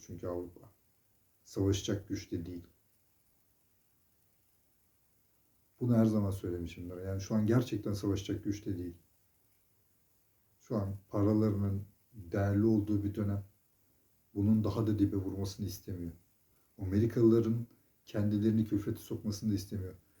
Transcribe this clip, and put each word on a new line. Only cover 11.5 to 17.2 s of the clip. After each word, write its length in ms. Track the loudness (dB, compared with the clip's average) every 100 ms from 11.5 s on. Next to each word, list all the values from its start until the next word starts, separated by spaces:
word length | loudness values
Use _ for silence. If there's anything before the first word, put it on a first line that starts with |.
| 2 0 -2 -6 _ _
değerli 520 | -18 -6 -2 2 4
olduğu 400 | 4 4 2 0
bir 100 | 0
dönem. 300 | -2 -2 -2 -6 _ _ _ _ _ _ _ _
Bunun 300 | 0 4 4
daha 220 | 2 2 2
da 120 | 4
dibe 180 | 2 2
vurmasını 500 | -4 -4 -6 -6 -8
istemiyor. 460 | -8 -8 -8 -8 -12 _ _ _ _ _ -10
Amerikalıların 880 | -2 2 2 6